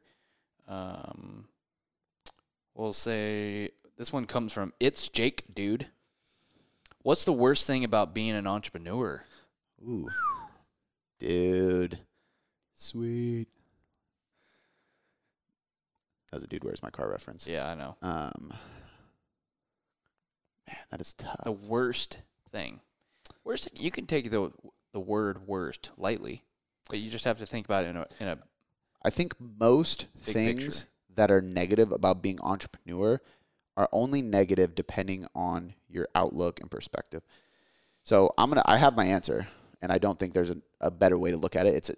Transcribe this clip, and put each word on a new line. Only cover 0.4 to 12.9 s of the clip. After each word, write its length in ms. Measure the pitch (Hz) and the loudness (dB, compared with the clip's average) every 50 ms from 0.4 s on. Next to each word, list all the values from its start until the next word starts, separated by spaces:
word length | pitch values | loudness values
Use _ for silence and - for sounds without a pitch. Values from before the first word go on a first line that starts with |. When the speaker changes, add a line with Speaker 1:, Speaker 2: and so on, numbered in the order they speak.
| _ _ _ _ _ - | _ _ _ _ _ -12
Speaker 1:
Um, 800 | 95 95 92 92 92 - - - - - - - - - 104 - _ _ _ _ _ _ _ _ _ _ _ _ _ _ _ - - _ _ _ _ _ _ _ _ | -10 -10 -10 -10 -10 -12 -14 -16 -16 -16 -16 -18 -18 -18 -20 -20 _ _ _ _ _ _ _ _ _ _ _ _ _ _ _ -18 -18 _ _ _ _ _ _ _ _
we'll 180 | - 110 107 | -8 -6 -6
say 800 | 101 - - 120 113 107 107 107 107 104 104 104 101 104 104 - - _ _ - _ | -4 -4 -4 -2 -2 -2 -2 -2 -2 -4 -4 -4 -6 -6 -6 -8 -10 _ _ -20 _
this 160 | - 120 - | -12 -10 -6
one 140 | - 139 120 | -6 -6 -6
comes 260 | - - 123 117 107 | -4 -4 -4 -4 -4
from 200 | - 107 98 90 - _ | -4 -6 -6 -6 -2 _
It's 300 | 120 127 - - - - | 2 2 2 0 -4 -4
Jake 340 | - - 113 127 - - - - | -2 0 0 0 0 -4 -10 -10
Dude. 360 | - - 101 101 107 123 135 - _ _ _ _ _ _ _ _ _ _ _ _ _ _ _ _ _ _ _ - - _ | -8 -4 -2 -2 -2 -2 -4 -10 _ _ _ _ _ _ _ _ _ _ _ _ _ _ _ _ _ _ _ -20 -20 _
"What's 220 | - - 143 - - | 2 2 2 4 4
the 80 | 202 | 2
worst 340 | 160 120 123 127 143 143 - | 4 6 6 6 6 4 2
thing 180 | - 139 131 127 | 2 0 0 0
about 300 | 113 113 107 101 78 90 | 2 2 2 2 2 -2
being 160 | 110 110 113 107 | -4 -2 -2 -2
an 120 | 104 98 | -2 -2
entrepreneur?" 800 | 98 98 104 101 - - 87 82 85 98 123 127 98 71 67 - - - - _ _ _ _ _ _ _ _ | -2 -2 -4 -4 -8 -12 -12 -10 -6 -4 -4 -4 -4 -6 -8 -12 -18 -20 -20 _ _ _ _ _ _ _ _
Speaker 2:
Ooh. 260 | - 117 120 104 - - 1077 1077 1077 1077 1077 988 880 855 - _ _ _ _ _ _ _ _ _ _ _ _ _ | -10 -8 -8 -6 -6 -6 -4 -4 -4 -4 -4 -6 -10 -16 -20 _ _ _ _ _ _ _ _ _ _ _ _ _
Dude. 840 | - - 87 90 90 90 92 92 95 92 90 90 90 87 85 80 - _ _ _ _ _ _ _ _ _ _ _ _ _ _ | -6 -2 0 0 2 2 2 2 2 2 2 2 0 -2 -4 -10 -16 _ _ _ _ _ _ _ _ _ _ _ _ _ _
Sweet. 720 | - - - | -14 -12 -10